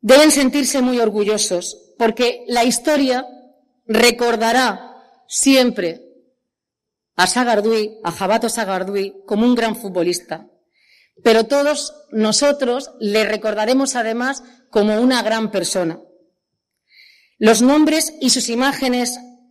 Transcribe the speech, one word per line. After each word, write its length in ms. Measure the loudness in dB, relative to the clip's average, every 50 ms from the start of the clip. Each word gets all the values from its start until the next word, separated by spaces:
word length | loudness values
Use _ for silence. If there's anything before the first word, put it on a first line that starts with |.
deben 300 | 6 6 6 8 8 6
sentirse 500 | 4 4 2 0 0 0 -2 -2 -2 0
muy 180 | 0 0 0 0
orgullosos, 920 | 0 0 0 0 0 0 0 -2 -2 -4 -4 -6 -6 -8 -14 -16 _ _ _
porque 460 | _ 0 0 0 0 -2 -2 -2 -4 -8
la 160 | -4 0 0 2
historia 640 | 2 0 -2 -2 0 0 2 2 0 0 -4 -4 -8 -16 -20 -20 _ _ _ _ _ _ _ _
recordará 1080 | -4 0 4 4 4 2 2 0 0 0 0 0 0 2 2 2 0 -2 -6 -12 -20 -20 -20 -20 _ _ _ _
siempre 760 | _ -6 -2 2 4 4 4 4 2 0 -2 -6 -6 -6 -8 -18 -20 _ _ _ _ _ _ _ _ _ _ _ _ _ _ _ _ _ _ _ _ _
a 100 | -2 -2
Sagardui, 720 | 0 0 -2 0 2 0 2 2 0 0 0 -2 -4 -8 -8 -8
a 80 | -8
Jabato 380 | -6 -4 -2 0 0 0 0 -2
Sagardui, 680 | -4 -4 -4 -4 -4 -4 -4 -4 -4 -6 -6 -6 -10 -16 -8
como 200 | -4 -2 0 2
un 100 | 2 2
gran 200 | 2 0 -4 -4
futbolista. 760 | -6 -10 -8 -4 -2 -2 -2 -2 -4 -8 -12 -14 -14 -14 _ _ _ _ _ _ _ _ _ _ _ _ _ _ _ _
Pero 220 | 2 4 4 2
todos 480 | 0 0 0 0 0 -2 -4 -6 -12 -14 -20 -20 _
nosotros 800 | -4 -2 0 0 0 0 2 0 0 0 -2 -4 -4 -4 -6 -12 -14 -8
le 260 | -6 -2 0 0 0
recordaremos 680 | 0 -4 -4 -4 -4 -4 -2 -2 0 0 0 0 -2 -2
además 480 | -4 -4 -4 -4 -4 -4 -6 -6 -8 -12 -20 -20 _ _ _
como 320 | 0 0 2 2 2 2
una 220 | 2 2 2 2 0
gran 260 | -2 -2 -2 -4 -4
persona. 500 | -4 -4 -4 -4 -4 -4 -4 -4 -6 -8 -14 _ _ _ _ _ _ _ _ _ _ _ _ _ _ _ _ _ _ _ -20 _ _ _ _ _ _ _
Los 240 | 2 2 4 4 4
nombres 500 | 4 4 4 4 2 2 0 -2 -4 -8 -4
y 80 | -2 -2
sus 200 | 0 -2 -2 -6
imágenes 680 | -4 -2 -2 -2 -2 -4 -4 -4 -2 -2 -4 -6 -8 -12 -16 -20 -20 _ _ _